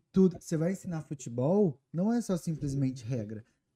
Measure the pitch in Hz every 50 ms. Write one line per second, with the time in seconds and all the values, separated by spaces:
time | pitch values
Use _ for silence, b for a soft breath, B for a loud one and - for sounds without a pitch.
0 | _ _ - 190 190 185 170 - - - 170 151 160 180 196 - - 202 165 156
1 | 143 - 156 - - 117 117 123 123 147 185 208 214 170 123 - _ _ - 160
2 | 185 220 240 240 - - 190 165 - 170 160 139 147 143 135 139 135 131 127 131
3 | 110 113 135 120 104 107 113 104 - _ _ _ _ _ _